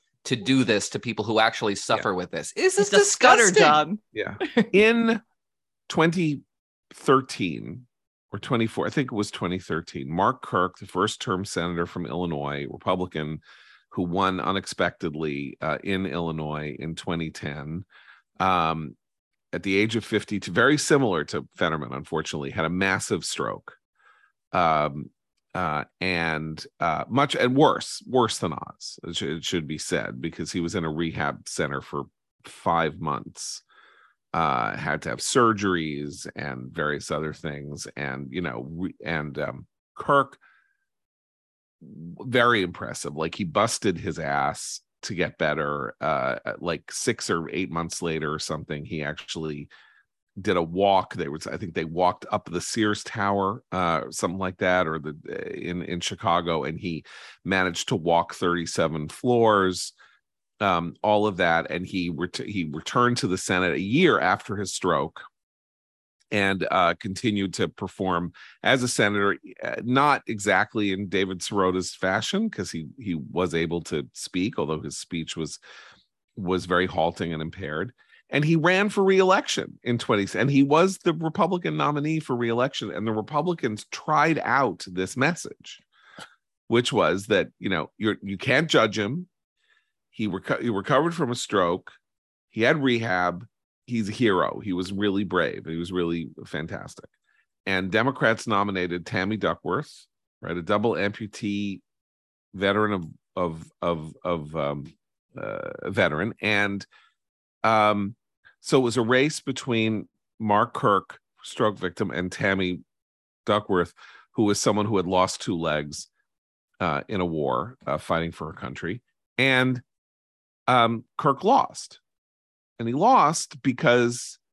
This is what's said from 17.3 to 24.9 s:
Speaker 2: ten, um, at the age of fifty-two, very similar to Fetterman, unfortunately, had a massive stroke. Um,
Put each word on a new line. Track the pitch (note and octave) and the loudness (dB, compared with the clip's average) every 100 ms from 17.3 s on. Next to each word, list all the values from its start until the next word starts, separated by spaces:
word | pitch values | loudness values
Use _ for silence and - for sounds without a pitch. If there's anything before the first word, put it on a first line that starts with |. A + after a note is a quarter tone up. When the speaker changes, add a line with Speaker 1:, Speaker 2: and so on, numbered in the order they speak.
Speaker 2:
ten, | - D2+ D2 D2 E2 - - - - _ _ | -8 -10 -8 -8 -10 -12 -20 -20 -20 _ _
um, | F#2 F2+ D#2+ D#2+ D2+ - _ _ _ _ _ | 2 4 2 0 -6 -12 _ _ _ _ _
at | F2+ | -6
the | G2 F#2+ | 0 2
age | A2 A2 | 2 0
of | |
fifty-two, | - G#2 - G2+ G2+ | -2 -2 -2 -6 -2
very | F2+ B2 D3 | 4 4 4
similar | - D3 A#2+ E2+ | 4 4 4 0
to | C#2+ D#2 B1+ | -2 -6 -8
Fetterman, | - F2 D#2 B1+ | -2 0 0 -4
unfortunately, | C2 D#2 D#2+ D2+ D#2 C#2 | -8 -4 -4 -4 -6 -6
had | D2+ D#2+ | -2 -2
a | |
massive | F2+ G2 G2 - F2 | 0 0 0 -2 -4
stroke. | - - B1 G1+ - - _ _ _ _ _ _ _ | -4 -4 -4 -6 -12 -20 _ _ _ _ _ _ _
Um, | F2+ E2+ D#2 D2 | 2 4 4 0